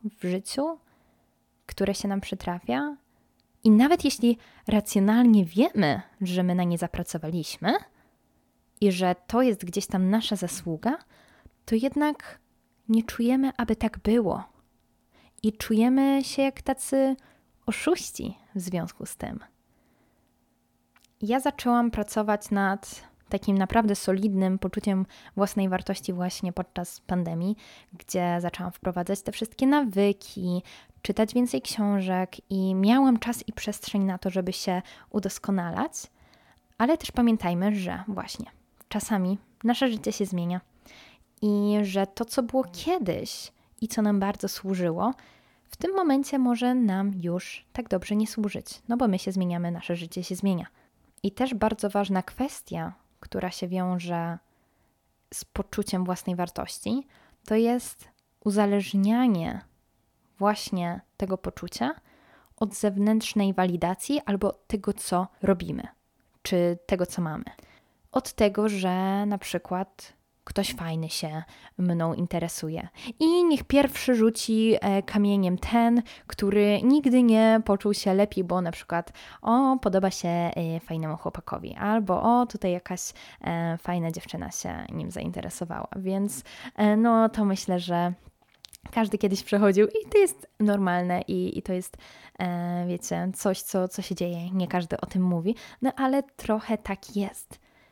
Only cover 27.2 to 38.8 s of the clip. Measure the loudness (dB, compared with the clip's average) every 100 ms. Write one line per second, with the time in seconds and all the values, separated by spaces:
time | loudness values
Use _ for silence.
27.2 | -2 -2 -2 -4 -8 -20 _ -20 -6 -2
28.2 | 0 0 -4 -6 -10 -6 -6 -4 -2 -4
29.2 | -4 -6 -8 0 2 4 2 2 2 0
30.2 | -6 -8 -4 -4 -6 -18 -20 _ -4 0
31.2 | 2 2 2 0 -4 -2 2 2 2 0
32.2 | -2 -6 -6 0 2 4 6 6 6 4
33.2 | 0 -6 -8 -10 -8 -8 -4 -2 0 -2
34.2 | -2 -2 -2 -4 -2 -4 -4 -16 -6 -4
35.2 | -4 -6 -2 -2 0 -4 -4 -6 -16 _
36.2 | _ _ _ _ _ -2 2 2 0 2
37.2 | 2 4 0 0 0 0 -2 -6 -8 -8
38.2 | -10 -12 -14 -16 _ _